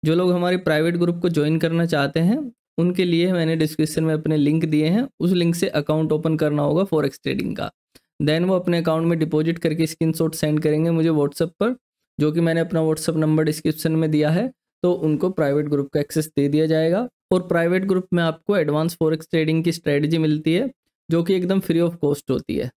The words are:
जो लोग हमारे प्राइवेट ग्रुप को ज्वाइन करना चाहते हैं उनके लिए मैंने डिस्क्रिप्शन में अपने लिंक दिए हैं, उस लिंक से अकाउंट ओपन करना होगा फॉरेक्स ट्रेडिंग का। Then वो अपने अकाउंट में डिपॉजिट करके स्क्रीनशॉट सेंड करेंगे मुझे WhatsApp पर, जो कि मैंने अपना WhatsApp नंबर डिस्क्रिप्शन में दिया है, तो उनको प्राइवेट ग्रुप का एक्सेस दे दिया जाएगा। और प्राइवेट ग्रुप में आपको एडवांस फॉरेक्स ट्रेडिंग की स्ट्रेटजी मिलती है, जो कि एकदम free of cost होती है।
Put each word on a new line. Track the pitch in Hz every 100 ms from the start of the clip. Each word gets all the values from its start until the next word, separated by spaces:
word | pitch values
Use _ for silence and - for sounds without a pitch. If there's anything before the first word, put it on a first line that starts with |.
जो | 156 165
लोग | 185
हमारे | 180 175 180
प्राइवेट | 185 156 165 175
ग्रुप | 175 170
को | 175
ज्वाइन | 165 147 160
करना | 165 165 170
चाहते | 151 139 160
हैं | 170 262 269 - _ -
उनके | 175 180 180
लिए | 165 180
मैंने | 185 160 160
डिस्क्रिप्शन | 156 - 151 156
में | 160
अपने | 156 156 156
लिंक | 143 160 160
दिए | 151 151
हैं, | 202 277 _
उस | 175
लिंक | 185 170 170
से | 190
अकाउंट | - 147 156 160
ओपन | 151 160 156
करना | 151 147
होगा | 147 156 196
फॉरेक्स | 156 143 -
ट्रेडिंग | 135 131 - 107
का। | - _ _ _ _ _
Then | 151 156
वो | 180 185
अपने | 180 170
अकाउंट | 165 160 165
में | 170
डिपॉजिट | 156 151 160 165
करके | 165 160 160
स्क्रीनशॉट | - 160 160 160 156
सेंड | 156 151
करेंगे | 156 151 165
मुझे | 165 160
WhatsApp | 156 143 - 165
पर, | _ 214 254 _ _ _ -
जो | 147
कि | 165
मैंने | 165 165
अपना | 165 165
WhatsApp | 160 156 - 160
नंबर | 156 156
डिस्क्रिप्शन | 156 156 156 156 165
में | 160 160
दिया | 151 151
है, | 165 247 - _ _
तो | 180
उनको | 180 156 147 185
प्राइवेट | 190 147 143 147
ग्रुप | 143 139
का | 151
एक्सेस | 143 160 156
दे | - 143
दिया | 151 160
जाएगा। | 160 160 180 247 _ _
और | 180 175
प्राइवेट | 170 170 185 196
ग्रुप | 185 180
में | 175
आपको | 165 160 - 202
एडवांस | 147 151 160 -
फॉरेक्स | 160 160 -
ट्रेडिंग | 165 156 160
की | 170
स्ट्रेटजी | 160 - 143 151 165
मिलती | 160 151 156
है, | 170 262 - _ _ _
जो | 165
कि | 170 190
एकदम | 180 190
free | 185 165
of | 170 170
cost | 147 147 -
होती | 127 - -
है। | 123